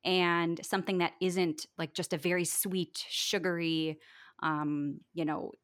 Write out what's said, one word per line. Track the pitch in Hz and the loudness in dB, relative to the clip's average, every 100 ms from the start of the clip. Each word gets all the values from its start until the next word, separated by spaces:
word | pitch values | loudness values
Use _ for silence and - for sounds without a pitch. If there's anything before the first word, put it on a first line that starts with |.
and | - 185 175 170 170 170 - | 2 2 4 4 2 -2 -2
something | 196 190 185 | -2 0 2
that | 170 - | 0 0
isn't, | 185 180 175 156 - - | 0 2 0 0 -8 -6
like, | 160 | -6
just | - 175 | -4 -2
a | 170 | 0
very | 175 180 | 2 2
sweet, | 170 - 202 185 165 - - | 0 0 0 0 -2 -6 -6
sugary, | - - 202 180 170 165 160 156 156 - - - - | -4 0 0 0 0 0 0 0 -4 -14 -20 -20 -4
um, | - 151 151 147 143 - - | -2 0 0 0 -2 -6 -10
you | 165 151 | -2 -2
know | 151 - - | -2 -6 -12